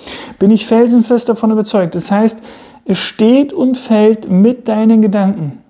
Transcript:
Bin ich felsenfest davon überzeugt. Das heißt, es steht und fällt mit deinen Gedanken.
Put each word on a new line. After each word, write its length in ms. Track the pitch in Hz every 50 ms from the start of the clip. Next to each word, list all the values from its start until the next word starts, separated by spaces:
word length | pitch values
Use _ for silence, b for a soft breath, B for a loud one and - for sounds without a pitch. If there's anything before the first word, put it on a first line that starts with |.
| B B B B B B B B
Bin 120 | 190 202
ich 160 | 226 202 -
felsenfest 640 | - 226 226 240 240 240 240 226 - 247 233 - -
davon 220 | 220 220 - 220
überzeugt. 440 | 220 214 208 - - 202 180 165 -
Das 160 | 175 - -
heißt, 320 | 202 208 220 220 220 - B B B B B B B B B
es 120 | - 190 -
steht 540 | - - - - 214 220 254 277 285 285 -
und 220 | 359 254 262 254
fällt 540 | 247 - - 226 214 214 214 226 220 - -
mit 380 | 185 180 202 233 254 254 -
deinen 340 | 233 214 214 220 220 226 220
Gedanken. 580 | 214 220 196 208 196 190 196 - 160 143 127 - _